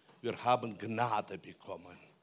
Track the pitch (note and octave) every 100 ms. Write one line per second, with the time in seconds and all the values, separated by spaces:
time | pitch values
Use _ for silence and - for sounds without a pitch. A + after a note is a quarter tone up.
0 | - - A#2 G2 A#2+ B2 A#2+ G#2 G#2+ A2
1 | A#2+ G#2+ - F#2+ G2+ F2+ - F2+ F2 F2+
2 | - _